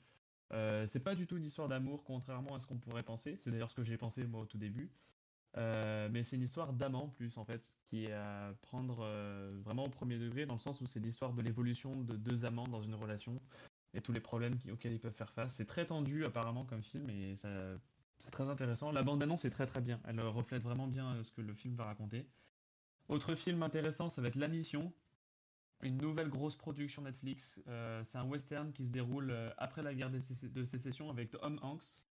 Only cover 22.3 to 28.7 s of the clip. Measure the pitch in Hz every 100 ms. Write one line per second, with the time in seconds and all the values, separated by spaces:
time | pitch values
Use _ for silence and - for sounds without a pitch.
22.3 | - - _ _ _ _ _ - 147 151
23.3 | 156 - 170 160 160 156 151 165 - 120
24.3 | 135 147 165 160 147 175 - _ _ _
25.3 | _ _ _ _ - 135 131 151 156 156
26.3 | 135 151 - 160 143 147 147 139 131 135
27.3 | 131 - - - 117 113 113 113 127 131
28.3 | 143 135 147 151